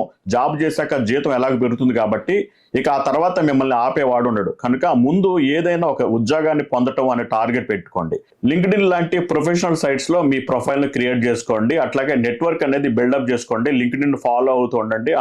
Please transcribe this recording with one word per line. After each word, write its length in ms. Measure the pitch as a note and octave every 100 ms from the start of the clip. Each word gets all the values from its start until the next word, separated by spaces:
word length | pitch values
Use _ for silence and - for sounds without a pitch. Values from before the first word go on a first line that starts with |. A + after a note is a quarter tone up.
| - _ F#2
జాబ్ 260 | A#2+ D3 D3+
చేశాక 320 | D#3 D#3 D3 C#3+
జీతం 280 | G#2+ C#3 D3 B2
ఎలాగో 200 | C3 B2+
పెరుగుతుంది 300 | A#2+ A#2 B2+
కాబట్టి 420 | A#2 G#2+ G#2+ - G3+ G3+ _ _
ఇక 140 | C3 D3+
ఆ 120 | C#3 C#3
తర్వాత 300 | C#3 F3+ F3+
మిమ్మల్ని 360 | D#3 C3+ C3+ B2
ఆపేవాడు 500 | B2+ D#3 C3 B2 B2
ఉండడు. 240 | G#2+ F#2 -
కనుక 260 | B2 B2+ F3 C3
ముందు 340 | B2+ F#3 F#3+ F3+ C3+ D#3
ఏదైనా 300 | F3 E3+ E3
ఒక 160 | C3+ B2 A2+
ఉద్యోగాన్ని 480 | A2 D#3 D#3 D3+
పొందటం 440 | B2+ B2 B2 C3+ C3
అనే 140 | A#2+ A#2
టార్గెట్ 340 | A2 A#2+ A#2+ G2+
పెట్టుకోండి. 460 | G2 - F#2+ E2 E2 - _ A#2+
LinkedIn 320 | E3+ F#3 G#3 F#3+
లాంటి 240 | F3 E3 F3+ F3
ప్రొఫెషనల్ 480 | D3+ D#3 F3 F3+ D#3+
సైట్స్‌లో 360 | C#3+ C3+ - F3
మీ 160 | C#3+ C3+ B2+
ప్రొఫైల్‌ని 400 | B2+ E3 C#3+ C#3
క్రియేట్ 320 | B2 B2 B2
చేసుకోండి. 500 | A#2+ A2+ - A2 A2+ E3
అట్లాగే 300 | D#3 C#3+ C3+ B2+
నెట్వర్క్ 460 | A#2 A#2+ E3 D#3+
అనేది 240 | C#3+ C#3 C#3+
బిల్డప్ 400 | A2+ B2 C#3 B2
చేసుకోండి. 400 | A#2+ - A2+ C3
LinkedIn 420 | C3 B2 B2+ C#3+ C3+
ఫాలో 260 | B2 A#2+ C3
అవుతూ 240 | B2+ B2 A#2+
ఉండండి. 340 | A2 A2 B2+ D#3